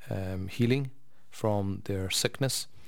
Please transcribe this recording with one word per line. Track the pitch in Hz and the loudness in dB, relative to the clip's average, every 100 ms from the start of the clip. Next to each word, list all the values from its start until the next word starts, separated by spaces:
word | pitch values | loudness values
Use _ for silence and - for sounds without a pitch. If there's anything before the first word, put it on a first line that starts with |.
| - | -6
um, | 101 95 92 95 | -4 -2 -4 -2
healing | - 117 135 135 - - - - | 2 4 4 2 -6 -12 -12 -10
from | - 110 104 98 98 | 0 2 4 2 0
their | - 98 95 | -2 -2 0
sickness. | - 117 - 135 - - - | 2 2 2 0 0 -4 -10